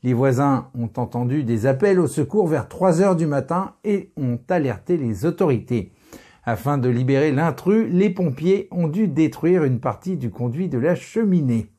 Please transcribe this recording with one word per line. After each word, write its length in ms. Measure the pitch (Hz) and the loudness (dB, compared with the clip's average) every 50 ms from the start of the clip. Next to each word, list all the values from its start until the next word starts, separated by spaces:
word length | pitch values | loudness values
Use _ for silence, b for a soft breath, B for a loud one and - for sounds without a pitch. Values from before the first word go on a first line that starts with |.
Les 100 | - 123 | 0 0
voisins 560 | 127 117 131 135 127 120 143 143 135 127 - - _ 120 | 0 2 2 2 2 2 2 2 2 0 -2 -6 _ -8
ont 120 | 117 110 - - | -8 -6 -4 -6
entendu 440 | 120 123 - 120 123 120 131 151 | -8 -6 -4 -4 -2 0 0 -2
des 240 | 139 113 117 110 101 | 0 0 -2 0 2
appels 320 | 135 135 131 202 202 196 185 | 0 0 2 2 2 4 4
au 80 | 170 | 2
secours 400 | 131 - 165 139 127 - 214 202 | 0 0 -2 -4 0 0 0 2
vers 220 | 160 156 143 - - | 2 0 -2 -2 -6
trois 320 | - - 180 190 165 160 | -6 0 2 2 4 4
heures 160 | 196 202 185 | 4 2 2
du 100 | 165 170 | 2 0
matin 480 | 156 143 139 127 - 170 180 190 - - _ | 0 -2 -2 -2 -2 -4 -4 -4 -6 -10 _
et 300 | _ 208 202 196 - - _ | _ -2 -2 -2 -4 -8 _
ont 220 | - 143 123 120 120 - - | -6 -4 -4 -4 -4 -4 -2
alerté 480 | 185 175 147 131 110 90 - - 180 165 | -2 0 0 -2 -4 -6 -2 -2 -2 -2
les 260 | 139 117 107 90 104 | 0 -2 -4 -2 -2
autorités. 680 | 165 165 - 196 160 131 107 - - 123 117 90 B B B B B B B B B B B B | -4 0 0 2 2 2 0 -2 -2 -4 -4 -4 B B B B B B B B B B B B
Afin 340 | 120 117 - - 143 147 143 | -4 -4 -2 -2 -2 0 0
de 100 | 127 127 | 0 0
libérer 440 | 123 120 127 123 139 135 147 156 | 0 0 0 2 2 2 2 2
l'intrus, 560 | 135 135 165 165 127 - - 180 208 220 226 - | 2 2 0 0 -2 -2 0 2 2 2 2 2
les 200 | 175 175 196 214 | 2 2 2 2
pompiers 580 | - - 185 156 127 135 151 180 190 202 196 - | 2 0 -2 -2 -2 -2 0 2 2 2 0 -4
ont 160 | - 180 170 | -4 -2 -2
dû 220 | 156 147 196 220 185 | -2 0 0 0 0
détruire 560 | 139 147 160 151 - - - 165 180 180 156 | 2 2 0 0 0 -2 0 2 2 2 2
une 160 | 135 127 113 | 2 0 0
partie 360 | - 131 113 - - 185 190 | -2 -4 -6 -4 -6 -6 -6
du 140 | 156 123 117 | -4 -4 -6
conduit 380 | 92 - 120 123 117 151 190 180 | -6 -4 -6 -4 -2 -4 -4 -2
de 100 | 139 123 | -2 0
la 160 | 120 165 180 | 0 0 0
cheminée. 760 | 170 - - - 220 226 202 185 175 147 127 120 113 101 - _ | 0 -4 -6 -4 -2 0 2 2 2 2 2 0 -2 -2 -6 _